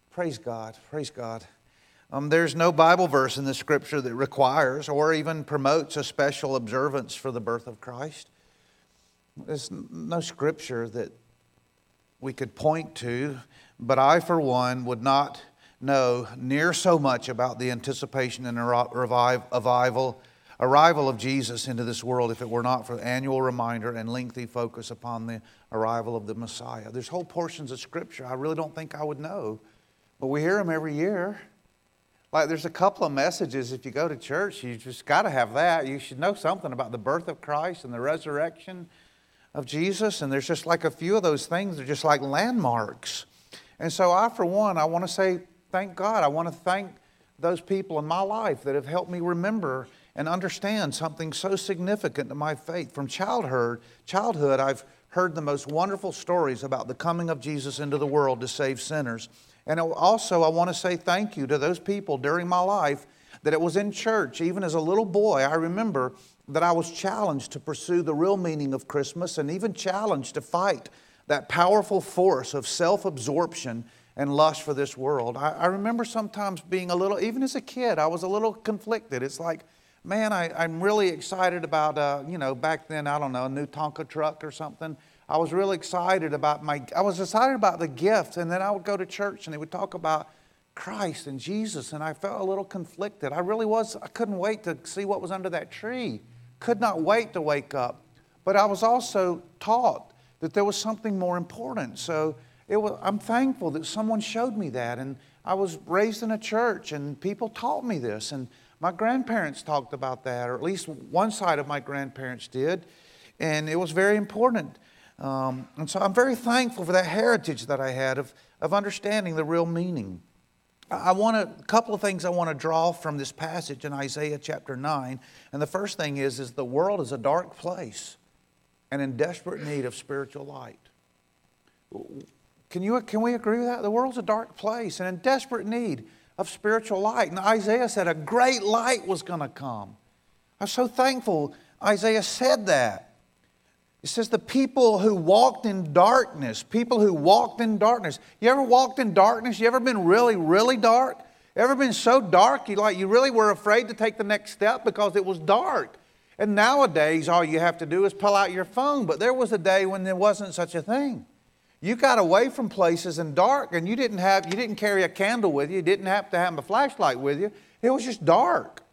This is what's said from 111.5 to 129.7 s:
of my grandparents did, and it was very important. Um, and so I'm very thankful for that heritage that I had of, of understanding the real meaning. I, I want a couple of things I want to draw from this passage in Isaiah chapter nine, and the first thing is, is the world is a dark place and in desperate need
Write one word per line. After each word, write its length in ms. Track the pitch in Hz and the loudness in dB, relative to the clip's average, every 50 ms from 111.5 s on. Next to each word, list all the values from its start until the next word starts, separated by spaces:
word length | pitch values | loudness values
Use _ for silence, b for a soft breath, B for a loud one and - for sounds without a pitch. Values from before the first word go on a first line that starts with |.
| 156 143 | 2 0
of 80 | 139 139 | 0 -4
my 120 | 147 143 | -6 -6
grandparents 720 | - - 143 139 139 135 - 135 135 127 123 117 - - | -6 -6 -6 -6 -6 -8 -10 -10 -10 -10 -10 -10 -14 -10
did, 360 | - 131 135 160 185 170 - b b b b b b b b b b b | -4 -2 -2 0 -2 -2 -6 b b b b b b b b b b b
and 300 | 160 160 156 151 151 156 | -2 0 0 0 -2 -2
it 80 | 160 175 | -2 -2
was 140 | 185 156 | -2 -2
very 260 | 156 185 190 202 208 214 | 0 2 4 4 4 2
important. 600 | 202 208 - 214 233 254 233 202 - - - - b b b b b b b b | 0 -4 -2 2 2 2 2 0 -4 -6 -12 -20 b b b b b b b b
Um, 480 | - 135 135 135 131 131 131 131 127 - - 151 | -6 -4 -2 -2 -2 -2 -4 -6 -10 -14 -10 -10
and 120 | 156 - | -8 -4
so 100 | - 190 | -2 0
I'm 140 | 196 196 190 | 0 2 4
very 220 | 240 247 269 247 | 4 4 4 2
thankful 480 | 226 - 233 240 254 254 233 240 - 175 | -2 0 0 2 2 2 0 -2 -6 -4
for 80 | 160 180 | 2 2
that 120 | 185 180 | 2 2
heritage 640 | 165 170 214 226 240 233 185 139 165 143 113 - 123 | 2 0 2 4 4 4 2 0 -4 -6 -6 -4 -4
that 120 | 143 131 | -4 -2
I 120 | 135 131 | -2 -4
had 260 | 127 131 135 131 131 139 | -2 -2 0 0 0 -2
of, 160 | 135 127 - b b b b b | -4 -8 -10 b b b b b
of 140 | 165 165 190 | -4 0 0
understanding 640 | 202 202 202 196 - - 208 214 214 190 175 160 | 0 0 -2 -8 -6 -4 -2 -2 -2 -2 -2 -2
the 100 | 160 156 | -2 -2
real 200 | 147 165 170 165 | 0 2 0 0
meaning. 560 | 170 170 170 175 180 175 135 101 95 92 87 - _ _ _ _ _ _ _ _ _ _ _ - - | 0 0 -2 -2 -2 -4 -4 -6 -6 -10 -14 -16 _ _ _ _ _ _ _ _ _ _ _ -12 -10
I, 40 | - | -8
I 160 | 196 - 180 | -2 2 2
want 260 | 185 196 214 226 226 214 | 2 4 4 2 2 2
a 260 | 185 - - - - - | 0 -2 -6 -16 -6 2
couple 260 | 208 226 233 240 208 | 2 2 4 2 -4
of 80 | 196 | -2
things 240 | - 202 190 175 175 | -2 -2 -2 -2 -2
I 40 | 180 | -2
want 200 | 175 175 170 160 | 0 0 0 -2
to 60 | 156 | -2
draw 360 | 135 139 160 160 165 165 175 | -4 -2 0 2 4 2 2
from 260 | 170 170 - 156 147 143 | 0 -2 -6 -6 -4 -4
this 140 | 135 131 | -6 -8
passage 540 | - - 156 160 165 175 170 - 139 127 - | -8 -10 -10 -8 -8 -8 -8 -8 -12 -10 -8
in 80 | 147 143 | -8 -6
Isaiah 460 | 139 139 135 - 147 151 151 151 139 | -6 -6 -6 -6 -6 -4 -4 -6 -6
chapter 360 | - - 147 - - - 131 | -6 -8 -8 -8 -8 -10 -10
nine, 460 | 127 139 151 156 139 131 127 135 120 b b b b b b b | -6 -4 -4 -4 -4 -4 -6 -10 -12 b b b b b b b
and 80 | 143 | -4
the 60 | 151 147 | -4 -2
first 300 | - 190 202 202 - - | -2 -4 -4 -4 -6 -4
thing 200 | 160 147 139 139 | -4 -4 -2 -2
is, 220 | 135 139 120 131 | -2 -2 -2 -4
is 120 | 135 123 | -10 -10
the 140 | 117 139 131 | -6 -8 -6
world 340 | 120 127 147 175 196 208 185 | -2 0 0 0 0 0 -2
is 140 | 143 117 139 | -4 -6 -6
a 40 | 123 | -4
dark 380 | 113 139 151 175 180 - - | 0 0 0 0 -2 -4 -14
place 640 | - - 175 180 190 160 110 - - - - - _ _ _ _ _ _ _ _ _ _ _ _ _ _ - | -10 -8 -8 -8 -8 -10 -12 -12 -14 -16 -16 -20 _ _ _ _ _ _ _ _ _ _ _ _ _ _ -8
and 100 | 135 143 | -4 -4
in 140 | 139 135 127 | -4 -4 0
desperate 480 | 117 151 175 175 175 - 180 - - 151 | -2 -2 -2 -2 -8 -10 -10 -10 -8 -8
need 220 | 147 | -6